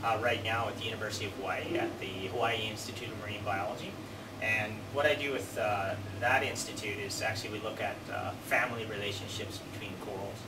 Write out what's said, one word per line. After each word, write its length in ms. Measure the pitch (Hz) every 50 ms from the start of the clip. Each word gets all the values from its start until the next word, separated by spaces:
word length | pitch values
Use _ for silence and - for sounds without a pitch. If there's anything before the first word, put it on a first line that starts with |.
| -
uh, 140 | - 113 113
right 220 | 117 120 117 113 107
now 220 | 110 113 113 -
with 120 | - -
the 60 | - -
University 420 | 113 110 107 107 107 107 - 107
of 60 | 101 -
Hawaii 440 | - 98 92 - - - - -
at 220 | - - - - -
the 260 | - 95 92 95 -
Hawaii 400 | - - 123 120 - - - 107 107
Institute 380 | 107 104 - - - - 123
of 100 | 117 110 110
Marine 200 | 107 107 107 101 101
Biology. 460 | - - 113 104 107 - - - 185 196 - - - - - - - - -
And 320 | - 123 117 113 107 107 107 107 - -
what 140 | - 139 143
I 100 | 151 143
do 160 | 139 143 143
with, 260 | 135 127 - - -
uh, 340 | 110 - 107 104 101 98 95 104 101 - - - -
that 240 | 120 123 - 165 147
institute 560 | 131 - - - - - 101 104 104 101 95
is 220 | 101 - - -
actually 300 | - 117 107 - - 110
we 80 | 107 104
look 180 | 104 107 - -
at, 160 | - - - - - -
uh, 200 | - 95 - - - - -
family 380 | - - - - - 117 117 110
relationships 760 | 104 104 98 104 104 101 - - - - - 107 101 - - - -
between 220 | - - 104 101 95 - -
corals. 320 | - - - - - - - -